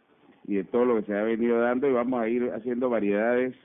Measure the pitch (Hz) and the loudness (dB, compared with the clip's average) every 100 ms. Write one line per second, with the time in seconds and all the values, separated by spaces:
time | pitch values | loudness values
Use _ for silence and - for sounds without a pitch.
0 | _ _ _ - - 101 87 120 123 113 | _ _ _ -18 -4 -4 0 2 2 2
1 | 101 104 110 113 117 117 120 127 139 123 | 0 -2 0 0 0 2 2 0 0 0
2 | 120 127 110 120 120 113 120 120 127 117 | 0 -2 0 -2 -2 -4 -6 -2 0 0
3 | 101 101 113 123 127 123 | 0 0 2 0 -2 -6